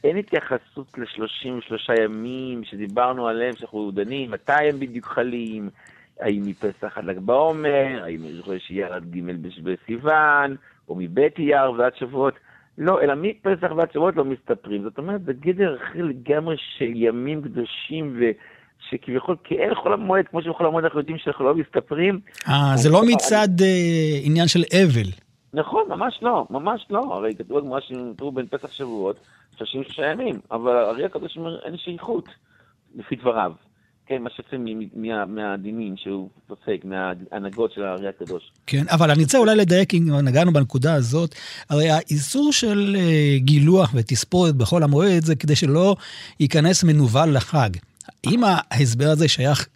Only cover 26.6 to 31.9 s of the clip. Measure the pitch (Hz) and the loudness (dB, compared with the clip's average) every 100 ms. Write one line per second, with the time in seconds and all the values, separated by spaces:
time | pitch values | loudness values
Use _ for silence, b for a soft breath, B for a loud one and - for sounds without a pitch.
26.6 | 170 226 - 202 277 95 110 110 104 143 | -4 -4 -4 -4 -4 -4 -4 -6 -4 -4
27.6 | 143 131 - 127 123 110 139 131 120 139 | -2 -8 -8 -12 -12 -10 -8 -8 -6 -8
28.6 | 143 - 135 110 95 107 b b b _ | -10 -12 -10 -4 -4 -6 b b b _
29.6 | 110 131 135 - 147 165 254 117 - 113 | -10 -8 -10 -6 -4 -4 -6 -8 -8 -4
30.6 | 120 123 107 113 185 170 165 160 165 165 | 0 2 0 -2 -6 -6 -12 -12 -12 -12
31.6 | - 170 - | -14 -14 -12